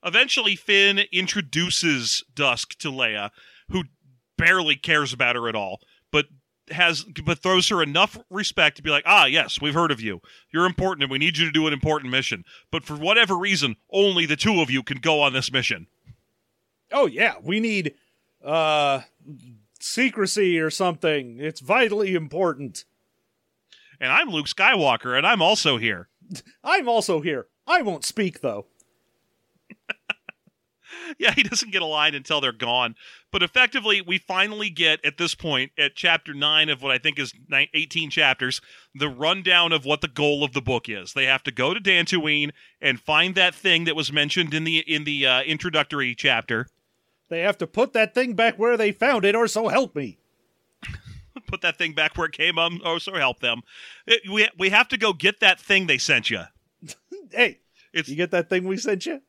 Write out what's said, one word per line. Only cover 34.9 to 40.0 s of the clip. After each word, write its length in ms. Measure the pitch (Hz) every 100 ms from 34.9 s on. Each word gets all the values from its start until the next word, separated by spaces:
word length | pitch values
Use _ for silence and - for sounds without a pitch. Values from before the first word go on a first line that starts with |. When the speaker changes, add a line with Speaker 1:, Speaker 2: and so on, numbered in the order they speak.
| 156 147
Speaker 1:
at 120 | 147
this 180 | 170 -
point, 360 | 170 135 135 -
at 180 | 143 -
chapter 380 | 180 165 -
nine 360 | 143 147 156 156
of 120 | 135
what 100 | 135
I 60 | 127
think 200 | 147 143
is 140 | 127 - -
ni-, 200 | 135 147
eighteen 360 | 156 156 170 156
chapters, 500 | 160 147 131 127 131 - - _ 139
the 120 | 147
rundown 640 | 123 151 190 180 180 170
of 140 | 160 135
what 160 | 151